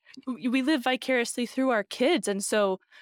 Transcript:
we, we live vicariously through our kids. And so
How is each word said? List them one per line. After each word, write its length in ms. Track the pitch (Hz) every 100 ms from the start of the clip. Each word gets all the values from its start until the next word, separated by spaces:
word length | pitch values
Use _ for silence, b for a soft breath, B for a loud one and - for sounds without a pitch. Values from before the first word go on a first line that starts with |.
| B B 254
we, 220 | 233 240
we 140 | 262
live 220 | 254 302
vicariously 600 | 254 254 - 254 233 - 233
through 260 | - 262
our 120 | 220
kids. 440 | 196 - 269 311 202
And 160 | 202
so 360 | - 214 196 185 B B